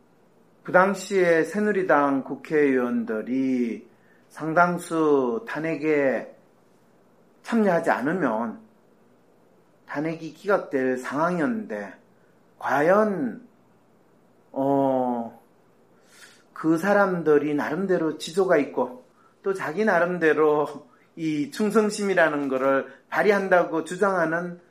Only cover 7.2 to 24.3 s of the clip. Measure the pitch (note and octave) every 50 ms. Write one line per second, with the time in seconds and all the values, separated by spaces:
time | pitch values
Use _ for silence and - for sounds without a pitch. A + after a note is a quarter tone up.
7.2 | _ _ _ _ - - - A#3 G#3+ G3 F3 E3+ E3 D#3 G#2+ G2+ A#2 D3 E3+ F#3+
8.2 | E3 B2+ A2 A2 A#2 A2+ G2+ - - - _ _ _ _ _ _ _ _ _ _
9.2 | _ _ _ _ _ _ _ _ _ _ _ _ _ - - C#3+ D3+ E3 D#3+ D#3+
10.2 | D#3+ D#3 - - - F#3+ G3+ F3+ F3+ - - C3+ C3 C3 B2+ B2 B2+ - A#2+ C#3+
11.2 | D#3+ F3 F3+ F3 D3+ C3 A#2 A2 G#2+ F#2+ A2 G#2 G2+ G2 - - _ _ _ _
12.2 | _ _ _ _ _ _ _ - - - B2+ C#3 D3 E3 F#3+ G#3 G#3+ G#3 G3 F3
13.2 | C#3 A#2 F#2+ - - - _ _ _ _ _ _ _ _ _ _ _ _ _ _
14.2 | _ _ _ _ _ _ - - C3+ C#3 C#3 C#3 C#3 C3+ C3 C3 B2+ B2 B2 A#2
15.2 | A#2 A2+ - - - _ _ _ _ _ _ _ _ _ _ _ _ _ _ -
16.2 | - - - - _ _ - - - D#3+ E3 E3 F3+ G3+ G3+ G3+ G3+ F#3+ F#3 E3+
17.2 | D#3 D#3 D3+ D3 C#3 D3+ D3 D3 C3 C#3+ D3+ D#3+ G3 F#3 F#3 E3 D#3+ D#3 D3 -
18.2 | - - D#3+ F#3+ F#3+ F3+ F3 D#3 C#3 - - - B2 B2+ - - - _ _ _
19.2 | _ _ _ _ - G3+ F#3+ F#3+ - C#3 D#3 F3+ A3 A3 F#3+ E3+ E3+ F3 F3+ F3
20.2 | D#3+ D#3 D3 D3 D#3 D3+ D3+ D3 D3 C#3+ - - - - _ _ _ _ _ -
21.2 | E3 D#3+ D3+ D3 D3 - - - G#3+ G#3 F#3+ A3+ G#3+ G#3 G#3 G#3+ G3+ G3 F#3+ F#3
22.2 | E3 D#3 D3+ C#3+ C#3+ C#3 C3+ C3 C3+ C3+ C3+ C3+ C3 - - - _ _ - -
23.2 | E3+ G3+ G#3 G3+ G3 F#3 F#3 F3+ E3+ D3+ D#3 D#3+ D#3 - F#3 F3 G#3 G3 F#3+ F3+
24.2 | E3 D#3